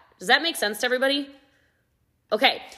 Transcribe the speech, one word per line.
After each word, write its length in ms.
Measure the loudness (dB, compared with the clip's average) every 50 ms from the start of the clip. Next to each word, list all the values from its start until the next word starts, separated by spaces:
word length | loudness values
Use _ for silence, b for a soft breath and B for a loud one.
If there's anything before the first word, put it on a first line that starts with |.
| -18 _ _ -8
Does 80 | 0 2
that 140 | 2 2
make 140 | 2 0 -4
sense 240 | -2 -2 -2 -2 -2
to 60 | -2
everybody? 440 | -2 0 2 0 0 0 0 -4 -6 -12 -20 _ _ _ _ _ _ _ _ _ _ _ _ _ _ _ _ _ -4
Okay, 300 | -2 2 2 2 2 2 -8 -16 -20